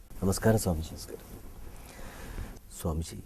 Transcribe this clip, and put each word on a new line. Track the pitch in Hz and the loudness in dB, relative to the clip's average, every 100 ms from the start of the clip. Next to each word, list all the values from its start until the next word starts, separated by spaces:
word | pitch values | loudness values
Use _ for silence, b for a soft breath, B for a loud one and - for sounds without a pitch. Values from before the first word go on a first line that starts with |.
| - - | -12 2
നമസ്കാരം | 95 95 113 110 | 4 6 8 8
സ്വാമിജി. | 92 80 80 | 6 2 0
നമസ്കാരം. | - - - - - - - - B B B B B B B B B - - | -6 -10 -10 -10 -12 -12 -10 -10 B B B B B B B B B -14 -4
സ്വാമിജി, | 85 78 80 104 | 0 0 -2 -8